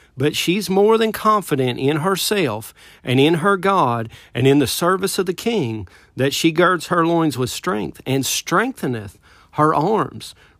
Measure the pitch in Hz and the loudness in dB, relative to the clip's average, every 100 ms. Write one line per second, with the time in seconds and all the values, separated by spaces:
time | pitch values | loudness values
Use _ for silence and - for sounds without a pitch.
0 | _ - 143 147 - 185 185 190 208 220 | _ -4 -4 -2 0 0 2 2 4 4
1 | 226 214 214 214 - 139 131 - 135 156 | 2 0 2 2 0 -2 0 0 0 0
2 | 170 190 - 208 151 107 - - - - | 0 -2 -2 0 -2 -4 -10 -20 -20 -14
3 | - 127 143 170 185 196 190 190 139 117 | -2 4 4 4 2 2 2 2 2 0
4 | 113 - - - 131 143 127 - 175 190 | -6 -12 -14 0 4 4 2 0 0 0
5 | 190 - 185 175 233 233 123 110 92 - | -2 -4 -4 -4 -2 -2 -4 -6 -12 -18
6 | _ - 135 139 165 160 175 180 - 175 | _ -2 -2 0 0 2 2 2 -2 0
7 | 165 170 160 123 127 - - 208 196 - | 2 2 0 -2 -6 -4 -6 -6 -6 -10
8 | - 135 127 - - 175 233 247 156 120 | -4 -4 -2 -6 -2 0 0 -4 -6 -6
9 | 98 - _ _ _ - 151 151 160 214 | -10 -18 _ _ _ 0 2 2 0 -2
10 | 147 - - - _ _ | -4 -8 -18 -20 _ _